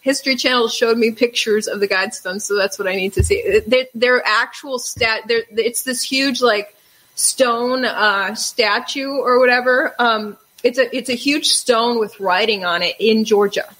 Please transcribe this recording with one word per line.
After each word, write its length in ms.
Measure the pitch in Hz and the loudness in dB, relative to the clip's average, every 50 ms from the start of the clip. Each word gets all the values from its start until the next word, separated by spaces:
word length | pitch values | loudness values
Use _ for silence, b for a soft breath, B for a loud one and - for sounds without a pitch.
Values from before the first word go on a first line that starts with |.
History 360 | _ 262 277 - - 269 262 | _ 0 0 0 0 -2 -2
Channel 320 | 247 - 262 254 247 233 226 | 0 0 2 2 2 2 0
showed 280 | - - 247 226 233 | 0 0 2 2 4
me 140 | 233 233 226 | 2 2 0
pictures 560 | 226 - 247 240 240 - - 226 208 214 214 | 2 2 0 0 0 -2 0 0 0 0 0
of 140 | - - 208 | -2 -2 -2
the 80 | 202 196 | 0 0
Guidestones, 540 | 196 190 190 202 - - - 185 185 202 - | 0 0 0 -2 -6 -10 -10 -8 -8 -8 -4
so 140 | - 202 | -2 0
that's 220 | 208 190 202 - - | 0 0 0 -2 -4
what 100 | 202 185 | -4 -4
I 60 | 185 | -2
need 180 | 196 185 190 - | -2 -4 -4 0
to 80 | 185 - | 0 2
see. 360 | - 196 196 - 196 190 220 214 | 2 2 0 0 2 2 2 2
They, 220 | 220 240 254 262 254 _ | 4 2 2 2 -2 _
they're 280 | 233 240 247 254 247 - | 0 2 2 2 2 2
actual 540 | - 214 220 247 254 - - - 285 262 247 | 2 0 0 0 -2 -6 -16 -10 -8 -8 -6
stat-, 460 | - - - - 240 226 220 214 - | -6 -8 -4 -2 -2 0 0 -2 -2
they're, 160 | 214 233 226 220 _ | -2 -2 -2 -2 _
it's 320 | 208 220 226 233 233 - - | -4 -2 -2 -2 -2 -4 -6
this 200 | 254 254 247 - | -6 -6 -4 -4
huge, 380 | - 269 262 269 277 254 240 | -2 0 0 0 0 0 2
like, 340 | 247 240 214 208 202 - _ b b b b b b b b | 2 2 2 2 -2 -6 _ b b b b b b b b
stone, 720 | - - - - - 262 240 233 233 240 247 254 262 254 | -4 -2 -2 2 2 2 2 2 0 0 -2 0 0 0
uh, 500 | 226 - - 208 214 202 196 196 185 214 | -2 0 2 2 2 2 2 -2 -2 -4
statue 760 | 226 - - - - 226 208 202 233 247 - - 285 269 277 | -6 -8 -8 -2 0 0 2 2 0 -2 -6 -6 -6 -6 -4
or 280 | 277 277 233 247 254 247 | -4 -2 0 2 4 4
whatever. 560 | 254 247 247 247 240 254 254 254 311 285 - - | 6 4 4 2 2 2 2 2 2 -2 -2 0
Um, 400 | 240 240 226 214 214 208 202 _ _ _ _ - - | 0 2 2 0 -2 -8 -12 _ _ _ _ -14 -14
it's 160 | 247 254 262 | -10 -2 -2
a, 180 | 254 - - | -2 -2 -2
it's 140 | 262 226 - | -8 -6 -4
a 40 | 247 | -6
huge 340 | 240 240 277 285 320 320 - | -2 -2 -2 -2 0 0 -2
stone 500 | - - - - 240 226 226 240 240 233 | -2 -2 0 0 0 2 2 0 0 -2
with 220 | 214 196 - - | -4 -4 -6 -6
writing 440 | 196 190 180 185 220 214 208 196 185 | -2 0 0 0 2 0 -2 -2 -2
on 180 | 175 170 175 180 | -2 -2 -2 -2
it 120 | 170 - - | -4 -4 0
in 260 | 196 220 220 220 220 | 0 2 2 2 2
Georgia. 420 | 220 220 202 208 196 - - - - - _ | 2 2 2 2 2 0 -4 -8 -8 -14 _